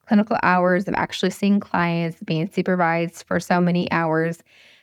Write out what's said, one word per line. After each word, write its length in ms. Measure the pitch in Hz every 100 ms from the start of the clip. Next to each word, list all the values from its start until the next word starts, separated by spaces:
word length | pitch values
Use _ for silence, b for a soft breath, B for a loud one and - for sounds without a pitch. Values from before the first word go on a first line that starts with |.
| -
clinical 300 | 208 214 -
hours 460 | - 180 180 180 185
of 60 |
actually 360 | - - - 185
seeing 300 | - 202 202
clients, 580 | - 180 170 170 165 -
being 260 | - 160 180
supervised 720 | - 180 180 170 165 170 - -
for 120 | 180
so 220 | - 180
many 300 | 175 175 -
hours, 520 | 170 165 160 165 170 b b b b